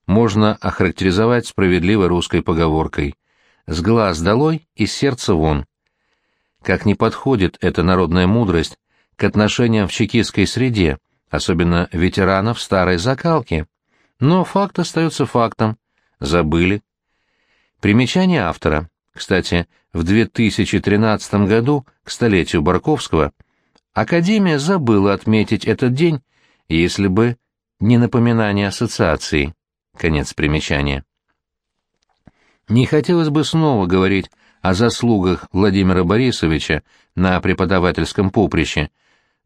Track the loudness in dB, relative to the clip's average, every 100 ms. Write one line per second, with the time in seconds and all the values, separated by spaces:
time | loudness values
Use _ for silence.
0 | 0 2 4 2 0 0 -6 -2 -2 0
1 | 0 2 2 0 -4 -2 0 2 2 2
2 | 2 0 0 -2 0 0 0 0 -2 -4
3 | -6 -8 _ _ _ _ -10 -4 0 2
4 | 0 0 0 2 0 -2 _ -6 -4 -2
5 | -2 -2 -2 0 2 0 -4 _ _ _
6 | _ _ _ _ _ _ -4 -2 0 0
7 | -2 -2 -2 0 0 -2 -4 0 0 2
8 | 2 2 2 2 2 0 -2 -8 _ _
9 | _ -4 -2 0 0 2 0 0 -2 -2
10 | -2 0 -2 0 0 0 -2 2 0 0
11 | _ _ -8 -6 -2 0 2 0 -2 -2
12 | -2 0 0 0 -2 -4 -2 0 0 0
13 | -2 -4 -2 -2 -2 -6 -6 _ _ _
14 | _ -2 2 2 0 -2 -4 -4 -4 -2
15 | -2 -2 -2 0 0 0 -2 -4 _ _
16 | _ -10 0 0 2 2 2 0 _ _
17 | _ _ _ _ _ _ _ _ 2 2
18 | 2 0 0 0 -2 -2 -2 -2 -4 _
19 | _ -16 -2 -2 0 -2 -4 _ _ -6
20 | 0 0 0 0 -2 0 -2 -2 0 2
21 | 2 -2 -2 0 2 2 0 -2 -4 _
22 | -16 -2 0 2 2 0 0 0 0 -4
23 | -2 -2 -2 _ _ _ _ _ _ -6
24 | -2 0 2 2 2 0 0 -2 2 2
25 | 2 0 0 0 0 -2 -2 -2 0 0
26 | 0 -2 _ _ _ _ -4 0 0 0
27 | 0 2 0 -2 _ _ _ -4 2 4
28 | 4 2 2 2 0 0 -2 -4 -6 0
29 | 0 0 -2 -2 -2 -8 _ _ _ -4
30 | -2 -2 -4 -4 -2 -2 -2 -2 -2 -4
31 | -10 _ _ _ _ _ _ _ _ _
32 | _ _ _ _ _ _ -2 0 2 0
33 | 0 0 0 0 0 0 0 0 2 2
34 | 2 0 -4 _ _ _ -2 2 0 0
35 | 0 2 2 -2 -4 0 2 2 2 2
36 | 2 2 0 0 0 -2 -2 -4 -4 _
37 | _ -2 0 0 0 -2 0 2 0 0
38 | -4 -2 0 2 0 0 -2 -2 -6 _
39 | _ _ _ _